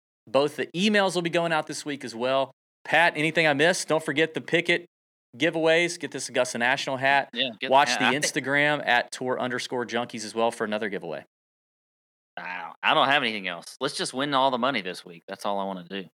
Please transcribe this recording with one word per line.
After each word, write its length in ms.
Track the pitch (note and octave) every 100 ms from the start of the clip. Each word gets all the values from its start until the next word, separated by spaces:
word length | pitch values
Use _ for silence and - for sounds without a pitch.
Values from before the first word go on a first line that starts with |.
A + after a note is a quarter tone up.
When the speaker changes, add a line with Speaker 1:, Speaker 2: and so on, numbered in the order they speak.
| _ _ -
Speaker 1:
Both 280 | C3 D3 -
the 120 | -
emails 480 | E3 G#3 G#3 F#3+ F3
will 60 |
be 60 | F3
going 220 | E3+ E3+
out 160 | D#3+ D3+
this 180 | D3 D3+
week 200 | C#3 B2
as 100 | A2+
well. 360 | B2 C3+ C3+ _ _ _ -
Pat, 280 | D3+ E3+ D3+
anything 280 | D#3 D#3 D#3
I 80 |
missed? 340 | C#3 D#3+ F#3 -
Don't 140 | D#3
forget 300 | D#3 C#3+ D#3
the 80 | D3
Pickett 440 | B2 E3 E3+ F3 - _ _ _ _ A#2
giveaways. 640 | D#3 E3 D#3+ E3 F3 E3+
Get 120 | C#3
this 180 | C3+ C3
Augusta 280 | B2 B2 A#2
National 380 | A#2+ C3+ - C3+
hat. 340 | C3+ C#3 C3+
Speaker 2:
Yeah, 160 | A#2+ C3 A2
get 80 | C3
the 40 |
Speaker 1:
Watch 160 | C3 C#3+
Speaker 2:
hat. 100 | A#2+
Speaker 1:
the 60 | G#2+
Speaker 2:
I 60 |
think 120 | C3+
Speaker 1:
Instagram 580 | D3 D#3 C3 C#3+ D3 D3 -
at 240 | A#2+ -
tour 260 | - B2+ B2+
underscore 480 | B2 B2 - B2+ A2+
junkies 380 | A2+ A#2+ A#2
as 100 | G#2+
well 180 | A2 A2+
for 120 | A2+
another 240 | A2 G#2+ G#2+
giveaway. 380 | F#2 E2+ C#2+ - _ _ _ _ _ _ _ _ _ _ -
Speaker 2:
Wow, 380 | F2 F2+ E2+ -
I 120 | G#2
don't 140 | D3+ C3
have 160 | C#3+
anything 240 | B2 G#2+ F#2
else. 280 | E2+ - -
Let's 160 | C#3 C#3
just 160 | F3+
win 200 | B2+ C#3+
all 180 | C#3 C3+
the 60 | B2+
money 240 | B2 B2+
this 240 | F#2 E2+ F#2
week. 180 | E2+ -
That's 180 | G2 G#2+
all 140 | G2+
I 60 | G2
wanna 200 | F#2+ F2
do. 160 | G2 E2+